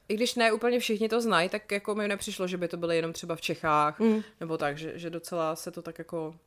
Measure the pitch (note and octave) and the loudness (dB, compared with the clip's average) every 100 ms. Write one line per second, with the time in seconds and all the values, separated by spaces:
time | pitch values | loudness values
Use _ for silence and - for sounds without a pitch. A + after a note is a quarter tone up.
0 | - G#3+ A#3+ A#3+ A3+ A3 A#3+ A#3+ A#3 G#3 | -2 0 2 4 4 4 2 2 2 0
1 | A3 A3+ A#3 F3 F#3 G#3+ - G3+ G3+ G#3 | 2 2 4 4 4 -2 -2 -4 -2 -2
2 | G#3 G3+ - G3 F#3 F3+ E3+ F3 E3+ E3 | -2 -4 -6 -4 -4 -2 -4 -2 0 0
3 | E3 E3 F3 E3 - D#3+ D#3+ D3+ D3 D3+ | 0 -4 -6 -4 -4 -2 2 4 4 4
4 | A3 G#3+ G#3+ - E3 D#3+ D3 D3 D#3 - | 4 4 0 -8 -6 -2 -2 -2 -8 -8
5 | E3+ E3 - F3 D#3+ E3 - E3+ E3 E3 | -8 -8 -6 -2 -2 -2 -8 -10 -12 -12
6 | E3 E3+ D#3 E3 | -8 -6 -6 -10